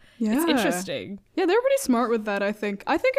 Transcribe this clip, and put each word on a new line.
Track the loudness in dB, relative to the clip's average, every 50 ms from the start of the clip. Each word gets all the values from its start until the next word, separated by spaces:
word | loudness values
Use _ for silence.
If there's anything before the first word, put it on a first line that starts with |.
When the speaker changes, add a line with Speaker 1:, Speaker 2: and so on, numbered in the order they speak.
| -20 -14 _ -4
Speaker 1:
it's | -2 0
Speaker 2:
Yeah. | 0 2 2 2
Speaker 1:
interesting. | 2 2 2 0 0 -2 -4 -6 -6 -6 -8 -10 -12 -14 -16 _ -4
Speaker 2:
Yeah, | 0 2
they're | 2 2 2
pretty | 2 2 0 0
smart | 2 2 2 2 2 2
with | 0 -2 -2
that, | -2 -2 -2
I | -2 -2
think. | -2 -2 -4 -4 -4 -4 -2
I | -2 0
think | 0 2 2 2